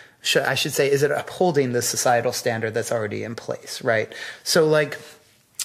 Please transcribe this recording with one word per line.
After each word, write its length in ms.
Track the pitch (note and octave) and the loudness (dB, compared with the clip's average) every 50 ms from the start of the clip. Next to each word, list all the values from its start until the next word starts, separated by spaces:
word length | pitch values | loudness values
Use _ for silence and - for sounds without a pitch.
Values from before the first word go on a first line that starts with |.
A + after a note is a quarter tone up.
| - - _ _ - | -20 -20 _ _ -4
sh-, 140 | - - D3+ | 0 0 2
I 160 | C3+ - C3+ | 2 2 0
should 180 | C3+ - D#3 - | 0 -2 -2 0
say, 180 | - C#3+ C3+ | 2 2 4
is 120 | C#3+ C3+ D3 | 4 4 2
it 80 | C#3+ | 2
upholding 640 | D3 B2 - - - - F#3 F3+ D3 C#3+ C3+ B2 A#2+ | 0 -2 -4 -6 -2 0 2 2 4 2 2 2 0
the 100 | A#2+ B2 | 0 -2
societal 500 | - - - - C#3 A#2+ A#2 A#2+ B2+ A#2+ | -2 -2 0 2 4 4 4 2 0 -2
standard 400 | - - A#2+ A2+ A2 A2+ A2 A2 | -2 -2 -2 -2 -2 -2 -2 -2
that's 200 | A#2+ G#2+ - A#2+ | -4 -4 -2 -2
already 320 | A2+ G#2+ G#2 G#2 G#2+ G#2 | -2 -2 -4 -6 -6 -8
in 100 | A2 A#2 | -8 -10
place, 480 | - - - - - - - - - - | -12 -8 -8 -10 -10 -8 -12 -12 -6 -2
right? 280 | B2 A2+ A2 G#2+ - - - - - - - - | 0 0 0 0 -2 -8 -14 -14 -14 -14 -12 -4
So, 220 | - - F3+ D#3 | 2 4 4 4
like, 300 | D#3 D#3 D3+ D3+ D3 - - - - - - _ _ _ _ _ _ _ - | 6 4 2 2 0 -4 -12 -14 -18 -20 -20 _ _ _ _ _ _ _ -12